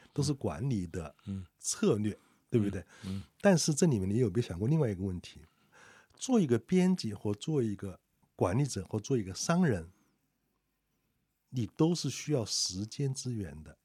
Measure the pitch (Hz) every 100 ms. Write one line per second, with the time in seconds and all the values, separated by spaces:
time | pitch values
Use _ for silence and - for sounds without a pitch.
0 | - - 143 135 107 80 139 110 85 90
1 | 76 - 101 95 90 _ - - 208 110
2 | 104 - _ _ _ 123 101 95 - -
3 | 95 98 - _ 208 170 - 143 175 113
4 | 92 110 117 87 - 87 110 160 127 92
5 | 98 90 - 73 - _ _ - - -
6 | _ _ - 240 147 117 - 185 180 185
7 | 110 104 107 104 - 151 113 98 98 87
8 | _ _ _ - 98 107 143 101 90 110
9 | - 131 92 92 - 170 170 95 80 _
10 | _ _ _ _ _ _ _ _ _ _
11 | _ _ _ _ _ 131 104 - 160 175
12 | 139 - - 143 104 - - 92 107 -
13 | 139 131 127 113 87 73 78 -